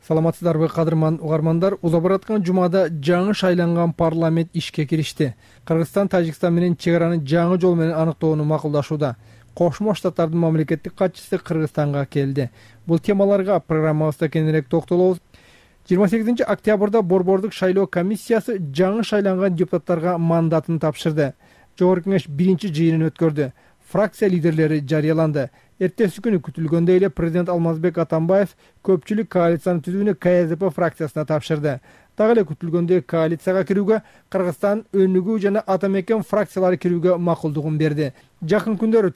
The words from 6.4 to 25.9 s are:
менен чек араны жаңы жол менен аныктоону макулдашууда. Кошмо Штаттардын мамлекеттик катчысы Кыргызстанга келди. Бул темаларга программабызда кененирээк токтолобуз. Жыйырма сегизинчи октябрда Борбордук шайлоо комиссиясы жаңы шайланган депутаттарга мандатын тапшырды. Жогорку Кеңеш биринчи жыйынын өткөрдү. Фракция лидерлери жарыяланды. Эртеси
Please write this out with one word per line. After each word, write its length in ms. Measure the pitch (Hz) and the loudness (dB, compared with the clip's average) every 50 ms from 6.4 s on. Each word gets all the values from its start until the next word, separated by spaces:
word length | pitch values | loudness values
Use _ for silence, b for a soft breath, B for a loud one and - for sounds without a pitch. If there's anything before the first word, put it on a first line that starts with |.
| - 175 170 | -2 0 2
менен 220 | 175 175 180 175 | 2 2 0 -2
чек 220 | - - 175 170 170 | -2 0 0 2 2
араны 240 | 170 165 175 170 151 | 2 2 0 -2 -2
жаңы 340 | 131 151 170 170 170 185 180 | 0 0 0 2 2 0 2
жол 160 | 165 185 175 170 | 2 2 2 2
менен 160 | 160 160 170 | 0 0 0
аныктоону 480 | 156 160 165 151 _ - 160 156 151 151 | 0 -2 -2 -2 _ 0 0 0 0 0
макулдашууда. 720 | 151 156 151 - 156 147 147 143 - 160 151 147 135 117 - b b b b b b - | 0 -2 -2 -2 -2 -2 -2 -2 -2 -4 -2 -2 -4 -4 -8 b b b b b b -4
Кошмо 400 | - 175 175 147 - 208 214 202 | 0 0 0 0 0 -2 -2 -2
Штаттардын 420 | - - 190 165 - 170 160 160 170 | -2 -2 -4 -2 0 -2 0 0 0
мамлекеттик 580 | 170 165 160 160 156 - 165 156 - 185 - | 0 2 2 0 0 0 -2 -6 -6 -12 -4
катчысы 420 | - 202 185 - - - - - 175 | -2 -2 -2 -2 -6 -10 -6 -6 -6
Кыргызстанга 680 | - - 170 160 156 143 _ - 151 147 143 143 139 | -4 -4 -4 -2 -2 -2 _ -2 -2 -2 -2 -4 -4
келди. 440 | - - 147 139 135 139 139 135 123 b b b b b b b | -4 -2 -2 -2 -2 -2 -4 -4 -6 b b b b b b b
Бул 140 | - 165 165 | -2 -2 -2
темаларга 600 | - - 202 196 202 202 202 202 190 190 208 170 | 0 0 0 2 2 2 2 2 2 2 0 0
программабызда 680 | - _ 165 156 156 160 151 151 156 156 147 - 175 156 | 0 _ -2 0 0 0 0 0 0 -2 -2 -2 -4 -2
кененирээк 400 | - 160 156 156 156 160 147 - | 0 0 0 2 0 0 -2 0
токтолобуз. 540 | - 165 151 - 180 175 185 185 185 175 _ _ b b b b b b b b b b _ - | -2 -2 -2 0 2 2 4 2 2 0 _ _ b b b b b b b b b b _ -2
Жыйырма 220 | 185 175 208 190 | 2 2 2 2
сегизинчи 340 | 220 226 220 220 247 233 - | 2 0 0 0 0 0 0
октябрда 580 | - 208 - _ 214 214 202 202 208 202 233 | -2 -2 -2 _ 0 2 2 2 2 2 0
Борбордук 520 | 220 170 185 190 185 180 190 190 190 220 - | 2 4 2 2 4 4 2 2 0 -2 -4
шайлоо 340 | - - 185 185 196 196 185 | -2 0 0 2 2 0 0
комиссиясы 680 | - 180 175 190 220 202 - - 233 220 - - 233 196 | 0 -2 -2 -2 -2 -4 -2 0 0 0 0 -2 -6 -6
жаңы 460 | 170 143 135 143 185 185 202 226 226 | -6 -6 0 0 0 2 2 -2 -2
шайланган 520 | - - 208 202 196 190 185 190 196 180 | 0 0 0 0 2 0 2 0 0 0
депутаттарга 600 | 160 180 160 - 175 - - 180 165 156 180 180 170 | 0 -2 -2 -2 -4 -2 -2 -2 0 0 -2 -2 0
мандатын 600 | 165 165 165 170 165 160 165 160 151 - 165 160 | 0 2 2 2 2 2 2 0 0 -2 -4 -2
тапшырды. 580 | - 160 147 - - 175 156 151 147 135 - b b b b b b b _ - | -2 -2 -4 -2 -4 -2 0 0 -2 -2 -2 b b b b b b b _ 0
Жогорку 300 | 185 180 185 180 170 190 | 2 2 2 2 0 0
Кеңеш 180 | 196 185 - - | -2 -2 -2 -4
биринчи 400 | 143 139 180 185 190 175 - 202 | -4 0 2 2 2 0 0 -4
жыйынын 400 | 156 147 165 165 160 160 160 160 - | -2 0 2 2 2 2 0 -2 -2
өткөрдү. 400 | - 165 165 151 143 147 131 b b b b b b _ _ | 0 0 0 0 0 -4 -4 b b b b b b _ _
Фракция 420 | - 165 214 208 - - 220 202 | -2 0 0 0 0 -2 0 0
лидерлери 500 | 185 175 151 170 156 156 160 156 156 151 143 127 | 0 2 0 0 2 2 2 2 0 -2 -2 -2
жарыяланды. 600 | 160 156 151 151 160 160 160 156 147 147 131 120 b b b b b b | -2 0 0 0 2 2 2 0 0 -2 -4 -6 b b b b b b
Эртеси 400 | 190 180 | -4 -4